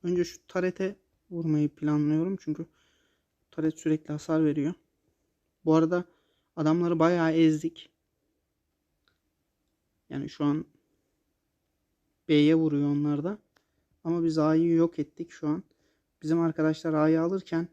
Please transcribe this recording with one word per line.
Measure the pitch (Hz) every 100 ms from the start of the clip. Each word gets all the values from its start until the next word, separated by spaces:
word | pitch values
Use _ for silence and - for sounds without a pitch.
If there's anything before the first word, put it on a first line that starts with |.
Önce | 175 175
şu | 175 - _
tarete | 185 185 180 190 202 _ _ _
vurmayı | 170 165 151 151
planlıyorum. | _ 147 151 147 156 175 190
Çünkü | - 151 - _ _ _ _ _ _ _ _
taret | - 160 156
sürekli | 160 156 -
hasar | 151 - 160
veriyor. | 156 151 143 185 _ _ _ _ _ _ _ _
Bu | 160
arada | 160 160 175 180 _ _ _ _ -
adamları | 151 165 170 170
bayağı | 160 175 165
ezdik. | 160 160 156 160 - - _ _ _ _ _ _ _ _ _ _ _ _ _ _ _ _ _ _ _ _ _ _
Yani | 139 -
şu | -
an | 147 151 160 _ _ _ _ _ _ _ _ _ _ _ _ _ _ _ -
B'ye | 151 147
vuruyor | 160 160 143 143
onlar | 143 147 147
da. | 160 208 _ _ _ _ _ _
Ama | 165 170
biz | 165 156
A'yı | 151 160 170
yok | 165 165 -
ettik | 143 _ 170
şu | - 151
an. | 160 - _ _ _ _ _
Bizim | 156 165
arkadaşlar | 165 156 156 156 165
A'yı | 156 156 160
alırken | 170 190 - 165 175